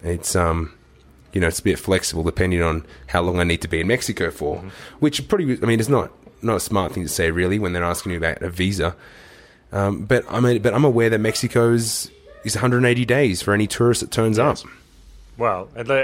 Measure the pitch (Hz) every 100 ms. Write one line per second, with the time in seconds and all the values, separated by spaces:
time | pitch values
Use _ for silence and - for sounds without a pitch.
0 | 82 87 - 92 85 82 80 - _ _
1 | - - - 98 85 - 104 - - 95
2 | - 82 82 - 95 87 85 80 - -
3 | - 90 87 90 87 85 85 82 87 123
4 | - 110 85 - 143 - 92 - - -
5 | 151 - - 208 151 123 113 113 113 135
6 | 80 - - - 113 101 - 104 87 -
7 | 85 - 82 82 90 104 95 87 87 87
8 | 101 87 82 78 90 87 92 101 82 -
9 | - - - - - _ - 101 98 101
10 | 104 123 - 107 123 120 113 110 143 117
11 | 117 110 107 - 120 123 117 117 113 -
12 | - - - - 110 - 123 123 123 123
13 | 120 123 135 90 - 104 107 - 120 117
14 | - - 113 107 139 - - - - -
15 | - - - - 117 92 95 113 120 135